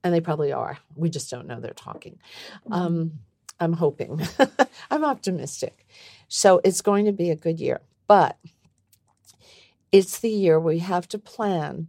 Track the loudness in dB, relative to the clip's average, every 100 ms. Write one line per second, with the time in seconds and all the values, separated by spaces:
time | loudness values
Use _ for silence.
0 | 2 0 0 -2 -2 -2 -6 -10 _ -4
1 | -4 -4 -10 -12 -12 -12 -12 -14 -16 -16
2 | -20 -20 -20 -20 -20 -18 -6 -4 -2 -2
3 | -4 -8 -20 _ -20 _ -2 0 0 -2
4 | -8 -6 -6 0 0 2 -2 -2 -4 0
5 | 0 -2 -4 -6 -8 -8 -10 _ _ -20
6 | -20 -20 _ 2 6 6 4 2 2 2
7 | 2 0 -2 -2 -2 -2 -4 -4 _ _
8 | 4 6 6 0 -18 _ _ _ _ _
9 | _ _ _ _ -20 -20 _ _ _ 4
10 | 4 -4 -2 2 4 4 2 -2 -2 -4
11 | -4 -12 -12 -4 -2 -2 -4 -8